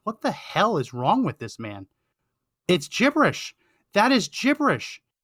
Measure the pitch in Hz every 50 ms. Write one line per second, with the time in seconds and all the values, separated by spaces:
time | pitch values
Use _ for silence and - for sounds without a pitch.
0 | - 214 226 - - 254 151 - - - - 156 202 233 208 147 120 - 127 123
1 | 123 151 220 262 240 143 110 - 117 104 - - 117 104 104 98 95 _ _ _
2 | _ _ _ _ _ _ _ _ _ _ _ _ _ - 180 143 - - - -
3 | 233 285 - 311 262 151 - - - - - _ _ _ _ _ _ _ - 202
4 | 220 254 269 233 - - - - - 269 294 - 294 247 147 113 - - - -
5 | _ _ _ _